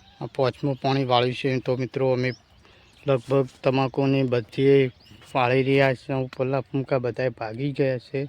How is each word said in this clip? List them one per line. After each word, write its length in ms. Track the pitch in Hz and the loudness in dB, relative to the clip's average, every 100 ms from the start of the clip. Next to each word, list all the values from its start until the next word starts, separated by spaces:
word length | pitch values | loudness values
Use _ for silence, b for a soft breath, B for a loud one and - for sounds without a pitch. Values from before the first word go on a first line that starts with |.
| B B | B B
આ 60 | 127 | -8
પાંચમું 520 | - 127 - 143 131 | -2 -2 0 -4 -2
પાણી 280 | 135 135 127 | 0 0 2
વાળ્યું 280 | 123 127 123 | 2 2 0
છે, 200 | 139 131 | -2 -2
તો 120 | 131 127 | -2 -4
મિત્રો 280 | 120 135 131 | -4 -2 0
અમે 160 | 123 127 123 _ _ b b b b | 0 -2 -6 _ _ b b b b
લગભગ 440 | 139 131 - 139 131 - | -2 -2 0 0 0 -2
તમાકુને 580 | 139 131 135 - 135 135 | -2 0 0 0 0 0
બધીએ 520 | 131 120 107 - 135 139 131 - - - - | 0 -2 -4 0 4 4 2 -4 -20 -20 -6
વાળી 300 | 139 123 131 | -2 2 2
રહ્યા 300 | 131 139 135 | 2 4 4
છે. 200 | 127 - | 0 -4
હું 160 | 135 127 | -6 -4
પહેલાં 380 | - 131 135 - | -4 -2 -2 -2
ફૂંકા 320 | 139 131 135 | -4 -2 -2
બધાએ 300 | 120 110 127 | -2 -4 -4
ભાગી 420 | 120 110 113 143 | -4 -10 -6 -6
ગયા 340 | 139 135 127 - | -2 -2 -2 -6
છે 120 | 135 | -8